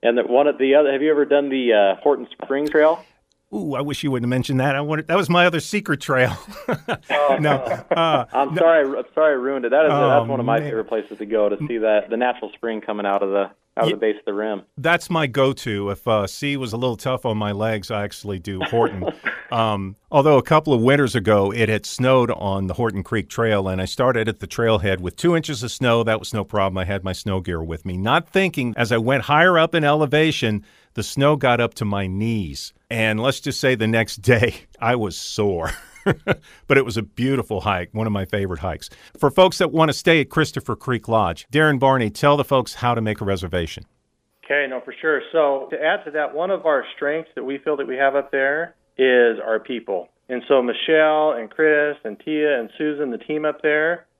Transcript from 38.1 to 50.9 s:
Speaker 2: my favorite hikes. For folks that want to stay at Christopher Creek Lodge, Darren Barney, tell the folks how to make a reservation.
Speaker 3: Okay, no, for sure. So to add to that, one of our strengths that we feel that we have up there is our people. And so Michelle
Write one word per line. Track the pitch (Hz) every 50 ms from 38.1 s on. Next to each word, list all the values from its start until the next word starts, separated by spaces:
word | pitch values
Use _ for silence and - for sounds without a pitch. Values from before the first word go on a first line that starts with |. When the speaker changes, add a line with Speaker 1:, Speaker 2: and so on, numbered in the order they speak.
| 104
Speaker 2:
my | 101 95
favorite | - - 104 98 95 90 80
hikes. | - 92 78 - - - - - - - _ -
For | - 143
folks | - - 185 185 - -
that | 185 156
want | - 160 160 156
to | 135
stay | - - 180 170 160
at | 135 -
Christopher | - 160 156 147 - 143 - - 147
Creek | - - - 123 113 - -
Lodge, | 113 110 101 87 85 - - _
Darren | - 147 156 156 147 127
Barney, | 127 135 131 131 120 107
tell | 104 - - 147 147 147
the | 135
folks | - 143 131 120 - -
how | - - 120 120
to | 117
make | 113 107 107 -
a | 117
reservation. | 98 98 90 87 87 92 90 85 80 - - - _ _ _ _ _ _ _ _ _ _ _ -
Speaker 3:
Okay, | - 139 147 143 131
no, | 131 123
for | - - 120 -
sure. | - 160 151 135 - -
So | - 165 151 139 139 135 135 -
to | 160 -
add | 151 156 185 202 -
to | 156
that, | 147 156 147 135 -
one | 151 170 190
of | 196 175 -
our | 160 147 135 117 - -
strengths | - 147 143 151 160 160 _ _
that | 127 120
we | 127 139 139
feel | 139 156 151 139
that | 139 127
we | 131 127
have | 139 139 135
up | 143 139 -
there | - 139 135 135 143 156 170 170 _ _ _ _ _
is | - 131 131 127 123 120 117 113 104
our | - 113 110 110
people. | 107 - 127 117 - - 98 90 87 _ _ _ _ _
And | 127 123 123 -
so | 143 135
Michelle | 123 123 110 - - -